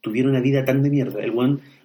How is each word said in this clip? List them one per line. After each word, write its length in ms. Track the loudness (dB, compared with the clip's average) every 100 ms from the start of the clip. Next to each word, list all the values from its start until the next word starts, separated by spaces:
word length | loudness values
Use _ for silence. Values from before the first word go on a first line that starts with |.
tuviera 280 | -6 -2 0
una 120 | 2
vida 240 | 2 0
tan 180 | 2 0
de 80 | 2
mierda. 320 | 0 -2 -4
El 80 | -4
weón 300 | 0 0 0 -4 -20